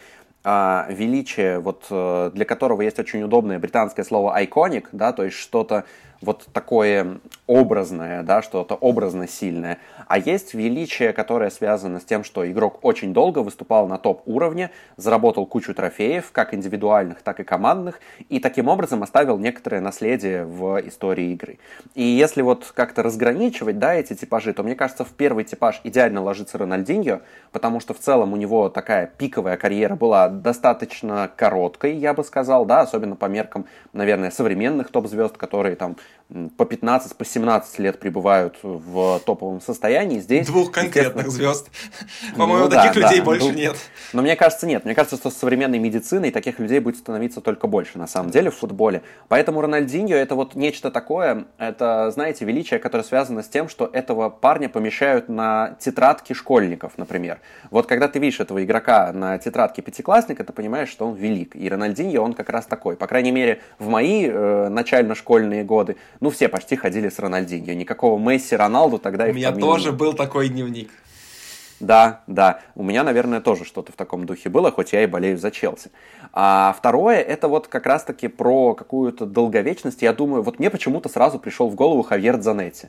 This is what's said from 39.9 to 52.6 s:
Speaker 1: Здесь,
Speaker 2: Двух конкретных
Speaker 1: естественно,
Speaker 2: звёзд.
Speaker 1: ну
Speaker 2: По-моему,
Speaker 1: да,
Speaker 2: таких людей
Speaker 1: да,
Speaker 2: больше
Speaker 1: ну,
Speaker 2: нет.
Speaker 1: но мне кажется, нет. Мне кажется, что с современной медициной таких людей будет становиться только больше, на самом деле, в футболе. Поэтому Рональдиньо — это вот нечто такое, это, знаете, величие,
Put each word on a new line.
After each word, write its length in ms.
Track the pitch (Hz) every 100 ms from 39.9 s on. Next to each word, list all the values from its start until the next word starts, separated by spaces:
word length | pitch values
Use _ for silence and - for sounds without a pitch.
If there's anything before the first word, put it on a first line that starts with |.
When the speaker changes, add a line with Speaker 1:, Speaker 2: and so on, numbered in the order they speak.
| 147 202 135
Speaker 1:
Здесь, 280 | - 135 139
Speaker 2:
Двух 240 | 180 175
конкретных 540 | 170 180 143 131 120 131
Speaker 1:
естественно, 280 | 127 139
Speaker 2:
звёзд. 180 | 143 - - - - - - -
Speaker 1:
ну 40 | 151
Speaker 2:
По-моему, 300 | 165 180 180
Speaker 1:
да, 140 | -
Speaker 2:
таких 180 | 190 202
людей 180 | 196 185
Speaker 1:
да, 60 | 156
Speaker 2:
больше 220 | 160 135
Speaker 1:
ну, 60 |
Speaker 2:
нет. 220 | 151 147 - - - -
Speaker 1:
но 80 | 120
мне 140 | 143 160
кажется, 320 | 165 160 170
нет. 180 | 117 107
Мне 80 |
кажется, 240 | 117 147 -
что 140 | 135
с 60 | -
современной 420 | 127 127 135 117
медициной 520 | 113 113 - 190 151
таких 280 | 110 123 120
людей 200 | 110 139
будет 180 | 120 117
становиться 440 | - 110 120 117
только 260 | 110 104 110
больше, 300 | 101 87 90
на 100 | 82
самом 220 | 92 87
деле, 220 | 135 185
в 40 | -
футболе. 460 | 107 98 110 90 - - -
Поэтому 340 | 123 160 156
Рональдиньо — 540 | 151 151 135 156 208 147
это 180 | 131 131
вот 200 | 131 139
нечто 360 | 147 - 131
такое, 540 | 120 - 165 160 107 - -
это, 540 | 113 110 117 110 110
знаете, 340 | 123 156 - 107
величие, 340 | 135